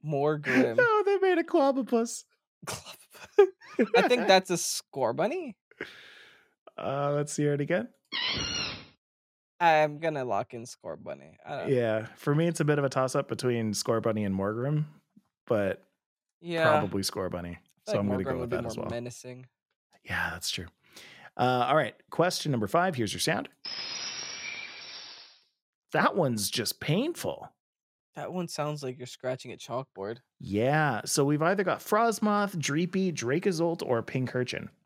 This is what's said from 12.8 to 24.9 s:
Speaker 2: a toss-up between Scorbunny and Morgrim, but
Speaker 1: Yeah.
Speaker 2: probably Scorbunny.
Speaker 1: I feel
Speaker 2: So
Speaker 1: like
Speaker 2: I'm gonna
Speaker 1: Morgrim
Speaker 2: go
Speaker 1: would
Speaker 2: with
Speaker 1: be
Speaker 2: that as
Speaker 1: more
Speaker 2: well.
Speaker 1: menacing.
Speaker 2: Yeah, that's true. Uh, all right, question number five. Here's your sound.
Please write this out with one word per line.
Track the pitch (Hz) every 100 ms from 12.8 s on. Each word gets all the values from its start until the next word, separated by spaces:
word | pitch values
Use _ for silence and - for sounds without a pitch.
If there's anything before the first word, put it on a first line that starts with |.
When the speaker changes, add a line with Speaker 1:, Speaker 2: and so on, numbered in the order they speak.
Speaker 2:
a | 139
toss-up | 135 131 143 139
between | - 127 120 110
Scorbunny | 101 - 113 110 107
and | 101
Morgrim, | 95 98 110 131 151 151 - _ - _ _ -
but | 113 98 87 _ _ _ _ _ _
Speaker 1:
Yeah. | 170 170
Speaker 2:
probably | 160 151 104 98
Scorbunny. | 95 101 92 87 87 82
Speaker 1:
I |
feel | _ _ -
Speaker 2:
So |
Speaker 1:
like | 208
Speaker 2:
I'm | 202
gonna | 196
Speaker 1:
Morgrim |
Speaker 2:
go | 185
Speaker 1:
would | 127
Speaker 2:
with | 123
Speaker 1:
be | -
Speaker 2:
that | -
as | -
Speaker 1:
more |
Speaker 2:
well. | -
Speaker 1:
menacing. | 120 120 117 127 127 127 _ _ _ _ _
Speaker 2:
Yeah, | - - 85
that's | 85 -
true. | - 87 _ _ - - - - -
Uh, | 127 127 123
all | 151
right, | 127 - _
question | - 170 - 156
number | 127 104
five. | 170 180
Here's | 143 107
your | 90
sound. | - 190 - _ - - - - - - - - - - - - -